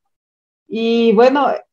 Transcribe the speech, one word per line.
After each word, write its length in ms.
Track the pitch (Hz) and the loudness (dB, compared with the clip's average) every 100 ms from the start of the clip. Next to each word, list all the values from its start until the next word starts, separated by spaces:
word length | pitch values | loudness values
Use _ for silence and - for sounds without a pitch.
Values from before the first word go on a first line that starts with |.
| _ _ _ _ _ _ - | _ _ _ _ _ _ -12
Y 460 | 220 226 233 233 | -6 -2 0 2
bueno, 320 | 208 254 285 254 - - | 2 2 2 -4 -6 -12